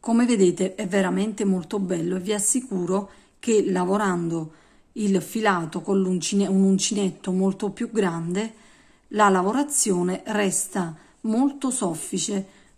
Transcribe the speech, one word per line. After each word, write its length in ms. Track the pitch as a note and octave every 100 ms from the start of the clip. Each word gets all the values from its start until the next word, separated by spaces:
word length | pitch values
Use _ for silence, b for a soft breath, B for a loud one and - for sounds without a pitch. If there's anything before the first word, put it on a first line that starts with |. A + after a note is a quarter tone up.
Come 220 | - A3+ B3
vedete 480 | A#3 F#3 D#3+ F#3
è 120 | - G#3
veramente 600 | G3 F#3 F#3 G#3 G3 G3+
molto 320 | F#3 F3 -
bello 380 | F#3 F3+ E3+ F#3
e 40 |
vi 140 | F3+
assicuro 760 | G#3 G3+ C4 B3 F#3+ F3 F#3 G3 B B _
che 260 | - A3 F#3+
lavorando 840 | F3+ F3+ G3+ G3+ F3 E3+ E3 D#3 B B B B
il 300 | - G#3 F#3+
filato 580 | - A3 G#3+ F#3 D#3+ E3+
con 180 | D#3 G3
l'uncine-, 480 | F#3 F#3 D#3+ G3 G3+
un 160 | F#3+
uncinetto 720 | G3 F#3+ - G#3 G3 - -
molto 380 | F#3 G3 F#3+ G#3
più 200 | G3 A#3
grande, 600 | A3 G3 E3 E3 F3+ A3+ b b b b b b
la 220 | G#3 G#3
lavorazione 920 | F#3+ F#3 B3 C#4+ - A3 F#3 F3+ F#3 -
resta 680 | G#3 G3+ F#3 - - E3+ D#3+ B B
molto 480 | A3 A3 C#4 C#4 C4+
soffice, 760 | A#3+ F#3 D#3 - F#3+ - G3+ F#3+ B B